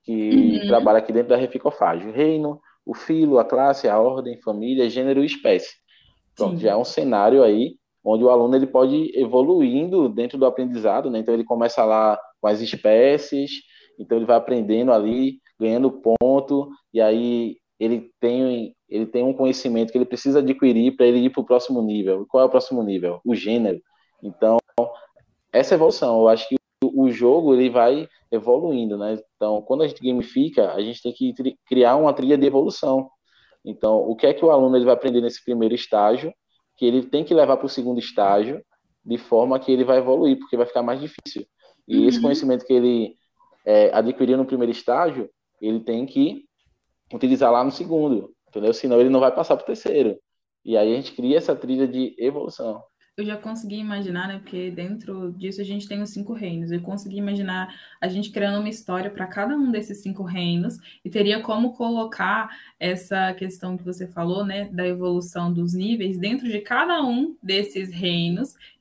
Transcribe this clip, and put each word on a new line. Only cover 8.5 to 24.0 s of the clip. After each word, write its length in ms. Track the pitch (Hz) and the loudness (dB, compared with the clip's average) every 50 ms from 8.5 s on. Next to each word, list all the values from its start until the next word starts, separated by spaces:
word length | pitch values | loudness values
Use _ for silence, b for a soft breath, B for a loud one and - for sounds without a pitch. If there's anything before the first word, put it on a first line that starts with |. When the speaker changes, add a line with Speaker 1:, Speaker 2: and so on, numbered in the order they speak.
| 131 | 4
Speaker 1:
ele 120 | 135 135 131 | 2 2 2
pode 260 | - 127 131 127 139 | 2 4 4 4 2
ir 240 | 151 160 - - 131 | 0 -2 -2 -2 -2
evoluindo 920 | 131 113 120 127 131 151 185 180 147 123 120 139 156 180 185 190 151 120 | 0 2 2 2 4 4 4 4 2 2 2 0 -2 0 0 2 0 0
dentro 300 | 104 110 120 123 - 135 | 0 -2 -4 -4 -2 0
do 80 | 151 | 2
aprendizado, 640 | 160 170 - 131 123 123 117 107 107 98 120 139 135 | 2 2 0 -4 -6 -4 -2 0 0 0 0 0 -2
né? 80 | 120 110 | -4 -4
Então, 160 | 110 117 117 | -2 0 0
ele 100 | 117 117 | 0 0
começa 400 | - 120 117 117 117 - - 113 | -2 -2 -2 -2 0 0 0 2
lá 340 | 110 110 110 110 107 104 - - - _ _ | 2 4 4 4 2 2 0 -4 -12 _ _
com 60 | - | -2
as 140 | 104 107 107 | -2 0 -2
espécies, 880 | 113 110 - - - 107 107 113 123 139 143 151 147 - - 139 139 143 - - - b b b b b b - | -4 -6 -6 -2 2 4 6 6 6 6 4 2 -2 -4 -6 -6 -6 -6 -8 -12 -16 b b b b b b -14
então 180 | 104 - 120 | -6 -2 -2
ele 100 | 113 113 | 0 2
vai 100 | 107 120 | 4 4
aprendendo 560 | 117 - - 127 120 107 101 110 113 123 131 123 | 2 2 2 -2 -2 0 0 0 0 2 4 2
ali, 480 | 107 104 107 117 127 131 135 135 - _ _ _ - | 2 2 0 0 0 -2 -2 -4 -6 _ _ _ -4
ganhando 320 | 113 113 113 120 135 131 131 135 - 113 113 113 | -2 0 0 2 0 0 0 0 0 0 2 4
ponto, 500 | 123 127 135 139 135 - 143 139 139 143 B B B _ - | 4 4 4 2 2 0 -2 -2 -2 -4 B B B _ 0
e 60 | 110 | 2
aí 560 | 110 110 110 117 120 120 120 120 117 110 - - _ _ _ - | 2 4 4 2 0 -2 -2 -2 -4 -4 -8 -12 _ _ _ -4
ele 300 | 110 113 120 113 117 - _ _ | -2 -2 -2 -2 -4 -8 _ _
tem, 540 | - 120 120 127 131 127 127 117 113 - - _ _ - | -2 0 0 0 0 0 -2 -2 -6 -8 -12 _ _ -8
ele 180 | 104 107 113 | -6 -6 -4
tem 180 | 110 - 123 123 | -2 -2 0 0
um 80 | 131 135 | 0 0
conhecimento 560 | 135 135 131 131 - - 131 117 113 113 113 - | 0 0 0 0 -2 -2 -2 -2 -2 -2 0 0
que 60 | 127 | 0
ele 60 | 123 | -2
precisa 320 | 123 123 120 - 135 135 147 | -2 -4 -6 -2 0 2 2
adquirir 580 | 135 131 135 - - 131 117 113 117 131 131 | 2 2 0 2 2 2 4 4 2 2 2
pra 80 | - 127 | 4 4
ele 140 | 120 123 123 | 4 6 4
ir 120 | 120 127 | 2 0
pro 140 | - - 120 | 0 -2 0
próximo 380 | - 127 123 123 - 135 120 113 | 2 2 2 2 0 -4 -2 -2
nível. 420 | 107 104 104 98 95 95 95 104 - | -2 -2 -2 0 0 -2 -2 -2 0
Qual 140 | - 131 131 | 2 4 4
é 40 | |
o 40 | 127 | 4
próximo 300 | - 127 - - 135 123 113 | 4 2 0 0 -4 -4 -4
nível? 380 | 101 98 92 87 87 87 90 - | -2 -4 -4 -4 -4 -6 -6 -4
O 100 | 120 117 | -4 -4
gênero. 460 | 95 87 104 113 120 113 101 90 - - _ _ _ | -2 -2 -2 -2 0 0 -2 -2 -4 -8 _ _ _